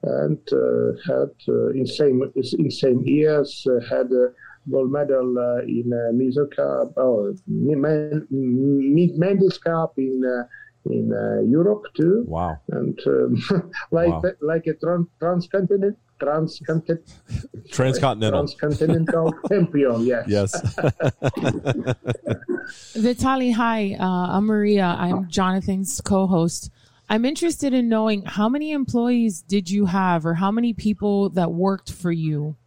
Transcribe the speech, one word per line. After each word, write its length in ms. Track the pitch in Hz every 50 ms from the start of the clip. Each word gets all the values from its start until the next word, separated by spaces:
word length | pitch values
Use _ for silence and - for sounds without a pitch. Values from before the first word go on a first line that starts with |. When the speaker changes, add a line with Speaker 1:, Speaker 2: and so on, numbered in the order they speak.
| -
Speaker 1:
and, 360 | - 127 131 - - 156 147 _ - 139
uh, 380 | - - - - 120 - - - 117 -
had, 240 | - 131 131 135 143 - _ - -
uh, 200 | 123 117 117 117
in 180 | - 135 131
same, 340 | 120 - - 151 143 131 127 135 - -
in 360 | 135 127 - - - 160 135 -
same 280 | - - 135 123 127 139
years, 640 | 120 135 147 151 156 151 151 139 143 - - - 139
uh, 80 | 127 120 117 -
had 220 | - 131 131 123
a 220 | 127 123 123 123 123 _ - - - _ _ 131
gold 220 | 131 135 135 127
medal, 480 | 139 147 147 139 139 131 127 127 123 123
uh, 220 | 120 123 120 120 127
in, 300 | - - 117 123 120 120
uh, 180 | 117 120 117 117
Miser 360 | 123 131 131 127 143 147 147
Cup, 440 | - - 143 143 139 131 123 123 -
oh, 360 | - 131 127 120 107 104 101 101 95 _
Mi-, 300 | - 110 110 113 135 156
Man-, 500 | 143 139 151 156 151 151 151 151 156 151 -
Mi-, 840 | 135 135 135 127 123 127 135 139 143 139 135 135 143 160 180 170 -
Mendes 420 | 147 170 190 202 196 190 190 180 -
Cup 340 | - 165 165 165 165 156 - -
in, 260 | 131 131 131 127 127
uh, 180 | 127 127 123 120 120 - - - - _ _ _ -
in, 220 | 123 117 113 113 110
uh, 300 | 107 110 107 107 107 107
Europe 420 | 107 123 156 175 196 208 208 208 - _
too. 300 | - 151 165 190 226 240
Speaker 2:
Wow. 320 | - - 80 - 170 - - _ -
Speaker 1:
And, 280 | - - - 135 135 - -
um, 300 | 143 139 131 127 123 120 117 117 -
<laughs> 400 | 202 175 - - - - - - -
like, 160 | 165 170 170
Speaker 2:
Wow. 140 | 165 160 - 180 190 _
Speaker 1:
like 260 | 147 151 160 165 160
a 80 | 165 156
tran-, 320 | - - 165 175 175 170 170 _ _
transcontinent-, 800 | - 170 180 175 175 - - 196 196 180 202 196 190 202 208 _ _ _ _ _
transcontin-, 800 | 143 135 147 156 160 160 - - 160 - 160 160 156 - 165 165 - - - - _ _ - -
Speaker 2:
<laughs> 320 | - - - - - -
Transcontinental. 800 | - - 127 131 131 - 135 135 117 107 110 107 - 143 143 143
Speaker 1:
transcontinental 840 | - - - 151 151 - 156 160 165 165 165 160 - 165 165 160 156 -
Speaker 2:
<laughs> 80 | - 269
Speaker 1:
champion, 560 | 247 202 175 - - 147 139 131 120 113 113
yes. 220 | 123 123 117 -
Speaker 2:
Yes. 260 | - 104 104 101 98 -
<laughs> 1400 | - - - - - - 147 - _ - 139 - _ - 135 - - - 143 - - - 143 127 - - - 123 - _ 120 120 - - - 120 - - - - 117 - - - - - - -
Speaker 3:
Vitaly, 580 | 226 214 240 247 - 254 262 269 269 254 247 240
hi. 440 | 214 233 233 226 220 208 196 196 -
Uh, 60 | - 185 185 180 180 180 -
I'm 100 | 190 202
Maria. 480 | 214 220 214 208 208 208 202 190 175 175 -
I'm 300 | 180 175 175 185 190 175
Jonathan's 720 | - - 190 185 185 190 185 196 196 190 190 180 - -
co-host. 680 | - - 202 190 190 185 190 170 165 170 - - - - - _ _ _ _ _ _ _
I'm 160 | 208 220 233
interested 500 | 262 311 - 339 339 311 - - 277 247
in 140 | 262 247 233
knowing 340 | 226 220 220 220 214 202 190
how 240 | - - - 208 220
many 240 | 254 294 302 302 302
employees 680 | 285 269 - - 240 233 240 247 240 233 226 190 - -
did 260 | _ 185 202 190 165
you 160 | 196 202 202
have, 380 | 185 175 196 190 185 175 170 151
or 100 | 165 170
how 160 | 160 190 196
many 220 | 208 226 240 240 226
people 540 | - - 214 208 - 202 208 202 202 202 196
that 220 | - 185 175 165 170
worked 400 | 170 185 196 196 190 - - -
for 200 | - 175 175 170
you 440 | 165 160 156 151 147 147 151 151 - _